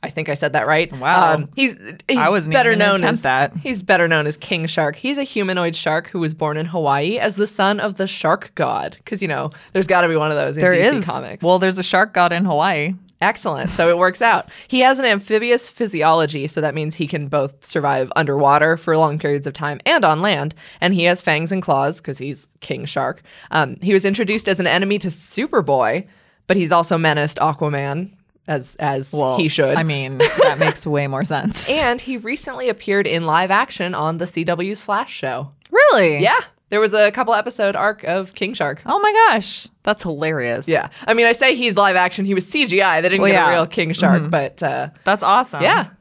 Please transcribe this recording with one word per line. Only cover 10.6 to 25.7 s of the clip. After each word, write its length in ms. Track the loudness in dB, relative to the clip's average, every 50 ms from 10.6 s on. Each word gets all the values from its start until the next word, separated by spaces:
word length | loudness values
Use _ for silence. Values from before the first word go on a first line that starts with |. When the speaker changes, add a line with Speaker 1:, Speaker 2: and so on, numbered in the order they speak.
Speaker 2:
There 120 | 2 4 4
Speaker 1:
D 80 | 4 4 4
C 60 | 2 2
Speaker 2:
is. 80 | -2
Speaker 1:
Comics. 380 | -2 -4 -4 -6 -10 -10 -4 2
Speaker 2:
Well, 140 | 2 2 4
there's 220 | 4 0 0 -2
a 40 | -4
shark 300 | 0 2 2 2 2 2
god 180 | 2 2 2 2
in 120 | 0 0
Hawaii. 480 | 0 0 0 0 0 0 -2 -2 -4 -6 -8 -12 _ _ _
Speaker 1:
Excellent. 480 | 0 0 0 0 -6 -6 -6 -4 -6 -6
So 180 | -2 2 2 2
it 80 | 4 4
works 240 | 2 2 2 2
out. 280 | 2 2 2 2 0 -6 -18 -20 -10 _
He 140 | 2 4
has 180 | 4 4 4 4
an 60 | 2
amphibious 640 | 2 0 0 0 0 0 0 2 2 2 0 0 -6
physiology, 760 | -6 -6 -6 -4 -2 0 2 4 4 4 2 0 -2 -6 -8 -6
so 120 | -4 -2
that 140 | -4 -2 -2
means 200 | -4 -6 -6 -4
he 120 | -6 -6 -4
can 200 | -4 -6 -6 -2
both 360 | -2 -2 -2 -2 -6 _ -14
survive 460 | -6 -4 -2 0 0 0 0 -2 -2 -2
underwater 600 | -2 0 0 0 2 4 4 6 6 4 4 2
for 220 | 0 0 0 2 2
long 200 | 2 2 0 -2
periods 300 | -2 -2 -2 -2 -4 -6
of 60 | -8
time 260 | -6 -8 -8 -8 -4 0
and 180 | 0 2 4 4
on 180 | 4 2 2
land. 320 | 0 0 0 0 -2 -6 -8 -10 -20 -20 -10 -2
And 120 | 0 0 2
he 120 | 4 4
has 160 | 2 2 2
fangs 300 | 0 0 0 0 0 -2
and 100 | -4 -4
claws 400 | 0 0 0 2 2 0 -2 -6
'cause 160 | _ -12 -10 -8
he's 300 | -8 -10 -10 -12 -16 _ _ _
King 260 | -10 -10 -10 -8 -8
Shark. 380 | -8 -6 -4 -4 -4 -6 -8 _ -20 -20 -20 -18 -2
Um, 260 | 0 0 0 0 -4 -4
he 120 | 0 2 2
was 100 | 4 4
introduced 440 | 2 0 0 0 -2 -2 -2 0 -2
as 100 | -2 0
an 80 | 2 0
enemy 320 | 2 2 2 0 -2 -2
to 80 | -2 -6
Superboy, 1000 | -8 -8 -12 -10 -6 -6 -6 0 0 0 0 2